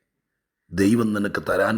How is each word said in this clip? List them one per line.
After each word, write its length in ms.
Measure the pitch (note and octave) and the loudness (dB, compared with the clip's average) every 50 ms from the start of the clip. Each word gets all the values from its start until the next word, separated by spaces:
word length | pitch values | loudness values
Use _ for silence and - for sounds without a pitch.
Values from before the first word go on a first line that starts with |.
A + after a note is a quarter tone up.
| _ _ _ _ _ _ _ _ _ _ _ _ _ _ E2+ | _ _ _ _ _ _ _ _ _ _ _ _ _ _ -2
ദൈവം 360 | F2 G2 G2 A2+ A#2+ A#2 A2 G#2+ | 0 2 2 4 2 2 0 -2
നിനക്ക് 280 | G#2 G2+ G2+ E2 G2 E2 | -2 -2 -2 -4 -4 -4
തരാൻ 340 | - F2 F#2 G2+ G#2 A2+ | -2 0 0 0 0 0